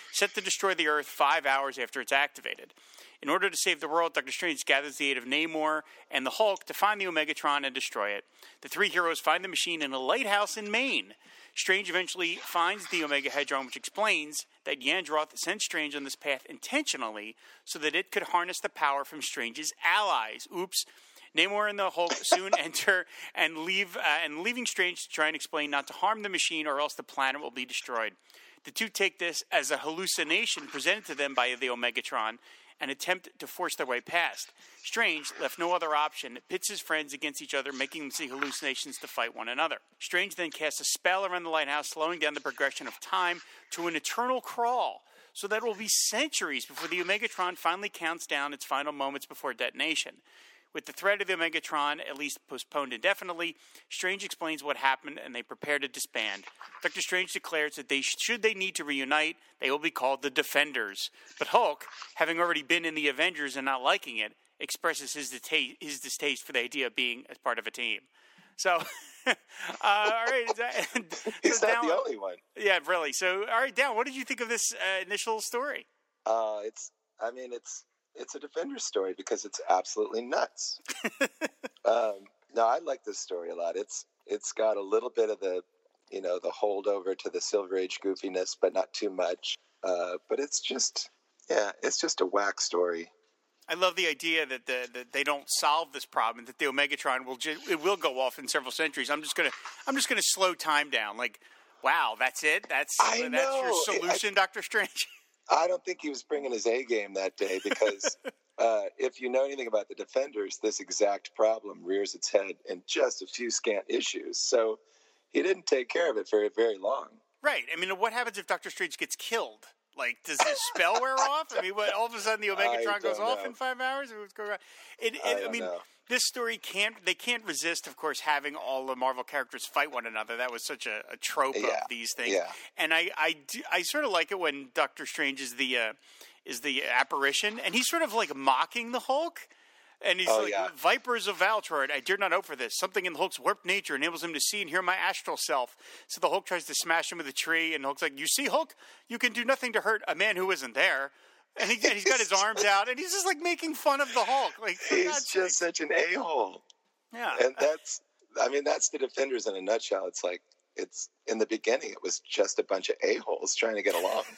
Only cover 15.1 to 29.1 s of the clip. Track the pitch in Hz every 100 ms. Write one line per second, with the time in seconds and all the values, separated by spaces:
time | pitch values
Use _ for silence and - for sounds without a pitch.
15.1 | 151 151 - 170 202 - 170 151 143 139
16.1 | - 147 131 - 151 - 294 302 - 113
17.1 | 107 107 - - - - 170 151 156 190
18.1 | 208 175 175 175 180 - - 143 143 135
19.1 | 156 127 147 117 123 151 - 170 190 208
20.1 | 135 110 117 - 170 185 - - - -
21.1 | - - 156 185 202 208 202 190 - 170
22.1 | - - - 381 - 160 - - 185 -
23.1 | - - - 160 160 165 190 196 - 170
24.1 | 151 160 151 202 240 233 - 180 170 -
25.1 | - 156 156 - 160 147 143 139 - 196
26.1 | 220 208 180 - 160 151 139 147 - -
27.1 | - 135 139 147 123 123 - - 120 107
28.1 | 95 _ - - - - - 220 - 190